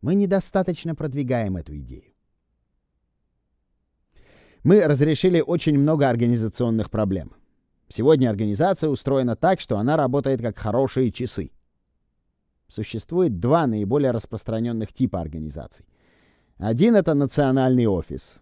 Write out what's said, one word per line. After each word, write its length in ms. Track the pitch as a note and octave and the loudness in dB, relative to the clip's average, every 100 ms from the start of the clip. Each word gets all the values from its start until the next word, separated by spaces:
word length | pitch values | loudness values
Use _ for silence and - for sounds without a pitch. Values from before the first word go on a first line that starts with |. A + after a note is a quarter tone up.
Мы 140 | G3 G3 | 0 0
недостаточно 800 | G3+ F#3+ - G3 F#3 E3+ E3 D#3 | 2 0 0 -2 -2 -4 -6 -6
продвигаем 600 | D#3 C3+ C3 B2 G#2+ F#2+ | -6 -4 -2 -2 -2 -6
эту 200 | D2+ D2 | -8 -12
идею. 340 | B1+ B1+ _ _ _ _ _ _ _ _ _ _ _ _ _ _ _ _ _ _ _ _ _ _ _ _ _ _ | -14 -16 _ _ _ _ _ _ _ _ _ _ _ _ _ _ _ _ _ _ _ _ _ _ _ _ _ _
Мы 180 | - G3+ | 6 6
разрешили 600 | D#3+ C#3 D3 D3+ F#3 F3 | 6 4 2 4 2 2
очень 360 | D3 E3+ - D3 | 2 0 2 2
много 320 | C#3+ D#3 C#3+ | 2 4 2
организационных 800 | A#2 A#2+ A#2+ A2 - B2 A2+ G#2 | 2 2 2 -2 -2 -2 0 -2
проблем. 460 | G#2+ G#2 F#2+ - _ _ _ _ _ _ | -2 -2 -2 -6 _ _ _ _ _ _
Сегодня 440 | - B2 D#3 B2+ | 0 4 4 4
организация 580 | G#2 G#2+ G2+ E3+ F#3+ D#3+ | 0 -2 0 0 0 -2
устроена 460 | C3+ - C3+ B2+ A2+ | -4 -2 -2 0 0
так, 240 | E3 F#3+ | 0 0
что 180 | - G#2+ | -2 -2
она 180 | A2+ D#3 | 0 0
работает 460 | C3+ C#3 C#3 C3 | 0 0 -2 -2
как 160 | A#2 G#2 | -4 -6
хорошие 540 | A2 A#2 C3+ - B2 | -4 0 0 0 -2
часы. 400 | - B2+ - D2+ _ _ _ _ _ _ _ _ _ _ _ _ | -2 -8 -8 -10 _ _ _ _ _ _ _ _ _ _ _ _
Существует 720 | - G#2+ A2+ - E3+ F3+ G2 | -12 -10 -10 -6 0 0 0
два 280 | A2 D#3+ D3 | 2 2 2
наиболее 420 | G#2+ G2+ C#3 C3+ | -2 0 0 0
распространенных 840 | A#2+ - A2 - A2+ A#2 A2+ G#2+ | -2 -6 -12 -8 -6 -4 -6 -8
типа 300 | - C3 F#2+ | -2 -2 -2
организаций. 640 | D#2+ D#2 D#2 C#2+ - - _ _ _ _ _ _ _ _ | -8 -10 -10 -12 -16 -18 _ _ _ _ _ _ _ _
Один — 380 | G#2+ A#2+ G3+ A3 | -4 2 4 4
это 180 | E3+ | 2
национальный 720 | C#3+ C#3 - C#3 C3 C3 B2+ A#2 | 0 0 0 2 2 2 2 2
офис. 520 | F#2 D#2 C2 - - | 0 -4 -10 -14 -20